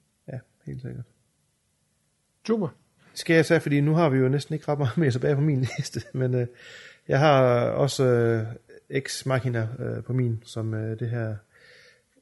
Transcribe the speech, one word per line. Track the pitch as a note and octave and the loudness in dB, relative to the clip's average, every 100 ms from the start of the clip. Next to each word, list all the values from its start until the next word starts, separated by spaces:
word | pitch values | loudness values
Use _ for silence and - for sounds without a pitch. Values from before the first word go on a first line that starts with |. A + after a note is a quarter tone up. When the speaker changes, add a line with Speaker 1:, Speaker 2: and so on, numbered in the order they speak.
| _ _ - | _ _ -14
Speaker 1:
Ja, | B2+ - _ D3 | -14 -16 _ -14
helt | C3 | -12
sikkert. | B2+ B2 - _ _ _ _ _ _ _ _ _ _ _ _ _ - | -12 -12 -16 _ _ _ _ _ _ _ _ _ _ _ _ _ -4
Speaker 2:
Super. | A3+ E3 - _ _ _ | -2 -2 -8 _ _ _
Speaker 1:
Skal | - - E3 | -10 2 4
jeg | D3 | 6
så, | E3 | 2
fordi | D3+ C#3+ | 4 2
nu | D3 | 2
har | D#3+ D#3+ | 4 4
vi | C3 | 4
jo | C3 | 2
næsten | C#3 - | 0 -2
ikke | D#3 - | -8 -4
ret | D3 | -2
meget | C3 E3+ | 0 2
mere | D3 | 2
tilbage | B2 C#3+ C#3 | 2 0 2
på | |
min | D#3 C3 | 2 0
<laughs> | B2 - | -2 -4
liste, | - - - | -8 -10 -8
men, | C3 B2+ B2 | -4 0 0
øh, | A#2+ - - - - - - | -2 -8 -20 -20 -20 -18 -2
jeg | C#3 | 4
har | D#3 C3+ B2+ A#2+ A#2 | 6 6 6 4 2
også, | A2+ C#3 - B2+ | 0 -2 2 2
øh, | A#2+ A#2 A2+ A2 A#2 _ - _ | 4 2 0 -4 -12 _ -20 _
Ex | C#3 C#3 - C3+ | -6 -4 -8 -2
Machina, | C3 B2+ A#2 A2+ B2+ | -2 -2 -4 -4 -6
øh, | A#2+ A2+ | -8 -8
på | A2+ | -4
min, | B2+ A#2+ A2+ - | -2 -2 -4 -8
som, | A#2 A2 | -8 -6
øh, | A2 A2 A2 | -6 -6 -6
det | A#2 | -6
her | A#2+ A2 G#2+ - _ - - - _ _ _ | -4 -6 -8 -14 _ -20 -20 -20 _ _ _